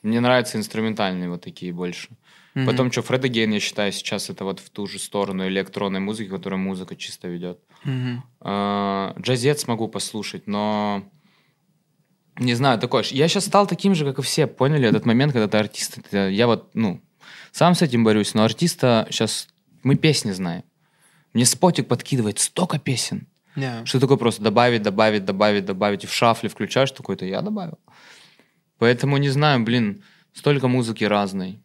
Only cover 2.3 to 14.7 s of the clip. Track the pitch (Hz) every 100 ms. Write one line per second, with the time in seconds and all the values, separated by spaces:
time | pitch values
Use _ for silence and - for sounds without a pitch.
2.3 | _ _ - 131 123 127 120 110 127 131
3.3 | 117 110 104 - - 104 95 - 104 -
4.3 | 92 98 95 - - 101 98 - 104 98
5.3 | 95 92 95 95 101 101 95 98 110 101
6.3 | 95 92 95 95 92 92 95 - - 92
7.3 | 87 90 90 _ _ 139 131 123 123 -
8.3 | _ - 101 101 101 101 98 98 - 90
9.3 | 127 127 147 - 113 110 98 - 110 98
10.3 | 92 - 104 107 107 104 101 95 _ _
11.3 | _ _ _ _ _ _ _ _ _ _
12.3 | - 123 117 139 113 113 131 104 131 160
13.3 | 202 190 196 202 175 196 180 143 135 131
14.3 | - 147 - 131